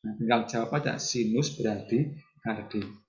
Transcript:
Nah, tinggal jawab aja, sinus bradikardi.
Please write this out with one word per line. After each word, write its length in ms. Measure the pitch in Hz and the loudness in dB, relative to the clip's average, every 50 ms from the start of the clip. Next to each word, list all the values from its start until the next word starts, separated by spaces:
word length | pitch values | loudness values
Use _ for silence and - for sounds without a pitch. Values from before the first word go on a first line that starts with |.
| - | -6
Nah, 80 | 110 107 - | -8 -4 -2
tinggal 240 | 113 113 120 117 110 | 2 4 4 4 2
jawab 320 | - - 117 113 - - | 0 -2 -2 -2 0 0
aja, 240 | 147 - 127 - - | 0 0 0 -4 -2
sinus 560 | - - - 127 113 107 110 127 147 - - | -4 -2 0 0 2 4 4 4 2 2 0
bradikardi. 1300 | - 113 110 104 98 98 - 113 123 151 - - - - _ _ - _ 123 107 104 104 - - 110 95 95 - - _ | 0 0 0 0 0 -2 0 2 2 2 2 -2 -12 -16 _ _ -8 _ -4 -4 -4 -6 -4 -4 -4 -4 -4 -10 -16 _